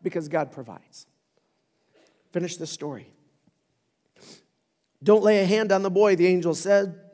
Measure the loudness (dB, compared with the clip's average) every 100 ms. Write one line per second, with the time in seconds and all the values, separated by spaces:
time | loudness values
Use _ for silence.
0 | -8 -8 -6 -6 -6 -10 -20 -20 _ -20
1 | -20 _ _ _ _ _ _ _ _ _
2 | _ _ _ -8 -8 -10 -12 -12 -12 -12
3 | -18 _ _ _ _ _ _ _ _ _
4 | _ _ -20 -20 _ _ _ _ _ _
5 | 2 4 4 2 2 0 2 0 0 2
6 | 2 4 2 2 0 -4 0 0 0 -8
7 | -20